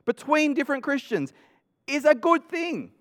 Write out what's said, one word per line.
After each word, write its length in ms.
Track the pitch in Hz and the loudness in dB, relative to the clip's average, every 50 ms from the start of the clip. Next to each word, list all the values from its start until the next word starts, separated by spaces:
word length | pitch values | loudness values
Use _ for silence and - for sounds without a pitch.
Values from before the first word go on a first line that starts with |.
| _ | _
between 500 | 233 - - - 277 302 302 302 294 269 | -4 -4 -4 -2 0 2 2 2 2 0
different 260 | 320 277 - 277 262 | -2 -2 -2 -4 -4
Christians 520 | - 285 277 262 - - 226 165 139 - - _ _ _ _ _ _ _ _ _ _ | -2 -4 -4 -4 -4 -4 -4 -4 -4 -6 -10 _ _ _ _ _ _ _ _ _ _
is 200 | - 277 294 254 | -6 -4 2 4
a 100 | 302 302 | 2 2
good 320 | 226 330 339 339 320 330 | 4 2 2 2 2 0
thing. 460 | - 370 330 330 349 302 160 98 90 _ _ | -4 -6 -6 -4 -4 -6 -8 -8 -12 _ _